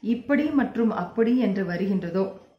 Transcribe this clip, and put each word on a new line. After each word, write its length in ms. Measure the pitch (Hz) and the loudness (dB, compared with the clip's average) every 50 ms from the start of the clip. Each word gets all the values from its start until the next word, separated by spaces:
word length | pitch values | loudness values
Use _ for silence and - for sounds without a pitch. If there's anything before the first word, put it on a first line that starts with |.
இப்படி 440 | - 214 240 233 - - 285 - 302 302 | 0 -2 -2 -2 0 0 0 2 2 2
மற்றும் 420 | 294 277 233 - - 220 233 220 | 2 2 0 0 0 0 0 0
அப்படி 400 | - - 175 - - 233 226 226 247 254 | 0 -2 -6 -6 0 0 2 2 4 2
என்று 240 | 240 202 190 196 190 | 2 2 0 0 -2
வருகின்றதோ 600 | 180 175 170 185 196 202 185 170 170 170 190 190 190 - - - - _ | -2 -2 -2 -2 0 0 0 -2 -2 -2 -2 -2 -2 -4 -12 -20 -20 _